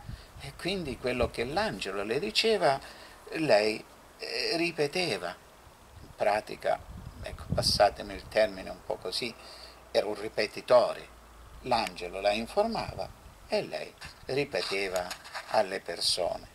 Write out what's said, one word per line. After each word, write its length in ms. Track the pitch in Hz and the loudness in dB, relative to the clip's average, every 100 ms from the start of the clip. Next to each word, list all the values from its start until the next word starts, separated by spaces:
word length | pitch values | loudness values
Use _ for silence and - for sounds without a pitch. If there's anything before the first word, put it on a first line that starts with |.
| - - - - | -14 -14 -14 -14
e 120 | 139 - | -14 -6
quindi 380 | 175 196 151 117 | -4 -2 -4 -4
quello 340 | 127 123 117 | -2 2 0
che 140 | - | 0
l'angelo 580 | 120 160 214 101 95 98 | -2 0 0 -2 -4 -4
le 160 | 196 123 | -2 -2
diceva 640 | 202 - 220 214 170 139 - - - - - | 0 2 4 4 4 2 -2 -16 -18 -18 -8
lei, 520 | - 156 104 107 110 - - - - | -2 6 6 6 0 -6 -20 -20 -12
eh, 380 | - 120 120 165 | -8 -4 -2 0
ripeteva. 720 | 170 160 143 185 175 98 87 90 - - - - - - | 0 2 0 0 0 0 -4 -8 -14 -20 -20 -20 -20 -20
In 80 | - - | -16 0
pratica, 640 | 104 104 - - - - - - - - | 2 2 0 -4 0 0 -2 -12 -12 -12
ecco, 240 | 104 - - | -10 -10 -2
passatemi 600 | - 120 - 104 - 104 | 0 2 6 6 4 -6
il 140 | 95 - | -10 -2
termine 420 | 110 107 95 92 | 2 2 2 -10
un 120 | 90 - | -10 -8
po' 100 | - | -6
così, 380 | 113 - 120 - - - - - - | -6 -4 -6 -8 -16 -18 -18 -20 -2
era 160 | 113 101 | 0 0
un 120 | 101 | -2
ripetitore. 880 | 107 - 107 - - 123 98 80 80 - - - - - | -4 0 -2 -2 6 6 6 2 -10 -18 -20 -20 -20 -12
L'angelo 580 | 131 120 107 90 87 92 | 0 2 2 -2 -6 0
la 120 | 101 | 2
informava 760 | 104 113 - 220 214 90 - 92 - - - - | 2 0 0 2 0 -4 -6 -10 -12 -20 -20 -4
e 140 | 214 | -2
lei 300 | 117 78 78 - - - - | -2 -6 -8 -12 -16 -12 -4
ripeteva 800 | 135 143 92 - 98 98 92 90 - - - - | -2 0 -2 -2 -2 0 -2 -4 -8 -12 -12 0
alle 320 | - 98 95 | 2 2 0
persone. 640 | - 87 - - 85 - - | -6 -4 -2 0 0 -4 -10